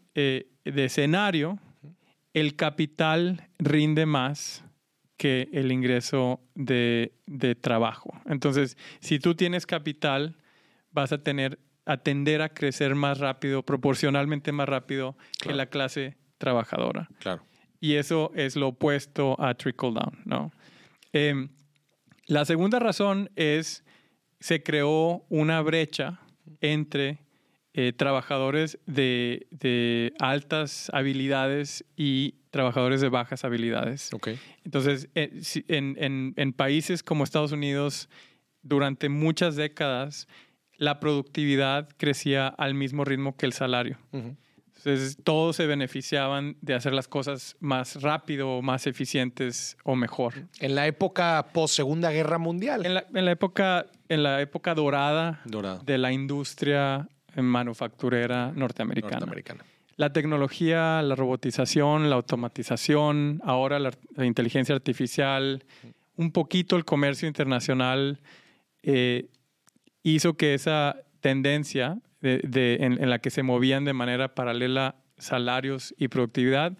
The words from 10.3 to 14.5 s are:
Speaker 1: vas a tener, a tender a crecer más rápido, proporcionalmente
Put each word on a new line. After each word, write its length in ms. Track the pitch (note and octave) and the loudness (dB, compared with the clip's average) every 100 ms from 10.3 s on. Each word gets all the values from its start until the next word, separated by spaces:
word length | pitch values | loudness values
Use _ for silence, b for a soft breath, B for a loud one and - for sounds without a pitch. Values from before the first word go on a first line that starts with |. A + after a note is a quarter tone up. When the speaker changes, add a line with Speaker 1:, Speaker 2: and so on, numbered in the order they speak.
| - b b b b b | -8 b b b b b
Speaker 1:
vas 220 | D#3 C#3 | -2 0
a 80 | D3 | -2
tener, 400 | D3 C#3 C3+ C#3 _ _ - | -2 0 -2 -4 _ _ -4
a 120 | C3+ | -2
tender 440 | D3+ C#3+ C#3+ D3+ | 0 2 2 2
a 80 | D#3 | 0
crecer 460 | - C#3+ - C#3+ C#3 | -2 -2 0 0 2
más 240 | C#3+ C3+ | 0 0
rápido, 420 | C#3 C3 C#3 C3+ | -2 -2 -2 -2
proporcionalmente 880 | B2+ C#3 C3+ C3 D3 C#3 C#3+ D3 D3 | -2 0 2 2 2 2 0 -2 -2